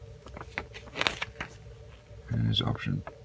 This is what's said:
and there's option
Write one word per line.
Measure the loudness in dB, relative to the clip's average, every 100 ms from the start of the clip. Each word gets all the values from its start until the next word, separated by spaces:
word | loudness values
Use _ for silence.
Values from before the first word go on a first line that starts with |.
| -12 -12 -12 -10 -6 -6 -6 -10 -8 2 2 2 -4 -4 -8 -8 -14 -14 -14 -16 -14 -14 0
and | 4 6
there's | 6
option | 6 2 2 2 0 -10